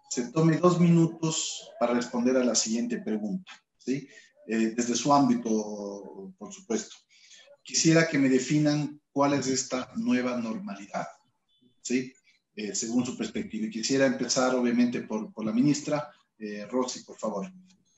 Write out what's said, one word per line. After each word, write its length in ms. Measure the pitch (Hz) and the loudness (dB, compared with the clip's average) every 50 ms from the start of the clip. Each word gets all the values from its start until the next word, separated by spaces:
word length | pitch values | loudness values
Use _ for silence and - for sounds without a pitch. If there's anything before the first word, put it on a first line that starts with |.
| _ - | _ -8
se 220 | - 127 120 - | -6 -6 -6 -2
tome 260 | - 160 160 165 156 | 0 2 4 4 4
dos 220 | 151 175 180 175 170 | 6 4 4 6 6
minutos 920 | 175 170 170 165 165 165 - - 165 156 - - - - - - - - - - | 6 6 6 6 6 4 0 -4 -4 -4 -4 -4 -4 -6 -8 -10 -14 -14 -4 -2
para 140 | 117 120 120 | 0 2 2
responder 420 | 120 120 - 123 117 120 127 131 | 0 -2 -2 -2 0 2 2 4
a 60 | 131 123 | 4 2
la 120 | 117 110 | 2 2
siguiente 440 | - - 110 113 117 120 - - - | 0 0 0 -2 -2 -2 -2 -4 -4
pregunta, 520 | - 107 107 104 107 - 92 - - - - - _ _ _ | -4 -4 -4 -4 -2 -4 -6 -6 -8 -12 -20 -20 _ _ _
¿sí? 300 | _ - 120 135 147 - - - - - _ _ _ - | _ -6 -4 -4 -4 -6 -10 -18 -20 -20 _ _ _ -8
Eh, 260 | - 110 113 113 110 110 | -2 0 0 0 2 0
desde 200 | 120 110 117 117 | 0 0 0 0
su 180 | - - 143 143 | 0 4 4 6
ámbito, 1200 | 143 139 120 117 - - 113 110 107 104 107 104 101 101 101 101 101 95 - - 98 95 95 - | 6 6 6 4 2 0 0 0 0 -2 -4 -6 -8 -8 -8 -10 -10 -12 -14 -16 -16 -16 -18 -16
por 140 | _ 104 - | _ -18 -16
supuesto. 440 | - - - - 220 - - - - - _ _ _ _ - - - - - - - _ _ | -16 -14 -8 -6 -4 -4 -6 -8 -16 -20 _ _ _ _ -20 -20 -20 -20 -20 -20 -20 _ _
Quisiera 440 | - - - - 165 160 165 160 | -6 -2 2 4 4 6 4 4
que 100 | - 147 139 | 4 2 2
me 80 | 139 | 4
definan 720 | 131 131 123 - - 151 151 151 147 147 151 147 143 - - _ _ | 4 4 4 2 2 2 2 4 2 2 0 -2 -4 -8 -12 _ _
cuál 220 | - 139 139 143 143 | 0 0 2 2 2
es 140 | 139 131 | 0 0
esta 440 | 131 131 127 - - 131 127 120 - - | 0 -2 -2 -2 -4 -4 -6 -6 -6 -8
nueva 420 | 113 113 123 123 123 123 123 120 | -4 0 0 0 0 0 -2 -4
normalidad, 680 | 120 113 110 - - 104 107 101 - 101 - - - - - - _ _ _ _ _ _ _ _ _ _ _ _ _ | -4 -4 -6 -8 -8 -8 -10 -12 -12 -12 -10 -8 -8 -8 -8 -12 _ _ _ _ _ _ _ _ _ _ _ _ _
¿sí? 320 | - - 123 131 127 127 - _ _ _ _ _ _ _ _ | -4 -2 -2 -2 -2 -4 -10 _ _ _ _ _ _ _ _
Eh, 200 | 107 107 98 95 | -10 -8 -6 -6
según 300 | - 120 113 120 123 120 | -6 -4 -2 0 0 0
su 120 | - - | -2 -4
perspectiva. 500 | - 110 98 - 107 95 - 110 107 110 | -6 -6 -6 -6 -8 -8 -6 -6 -6 -6
Y 20 | 110 | -6
quisiera 360 | - 110 113 - 135 135 135 | -4 -4 -2 0 2 2 2
empezar, 500 | 131 120 - 123 120 - 131 127 127 127 | 2 2 0 -2 -2 0 0 2 2 2
obviamente, 460 | 123 123 120 117 123 120 120 - 113 | 2 2 2 2 2 2 2 0 -4
por, 300 | - - 110 110 104 92 - | -6 -6 -6 -6 -6 -8 -8
por 120 | 110 107 | -6 -4
la 60 | 107 | 0
ministra. 580 | 110 123 139 147 135 - - 151 147 147 - - - _ _ _ _ | 2 2 4 4 2 0 -2 -2 -4 -4 -4 -6 -14 _ _ _ _
Eh, 280 | - 107 104 104 104 104 | -12 -10 -10 -10 -10 -8
Rosy, 380 | - 123 127 123 123 - - - | -4 -2 -2 -2 -2 -4 -10 -14
por 140 | - 98 | -18 -12
favor, 340 | - 117 107 104 101 92 92 - - - _ _ _ _ _ _ | -8 -6 -6 -4 -6 -6 -8 -12 -18 -20 _ _ _ _ _ _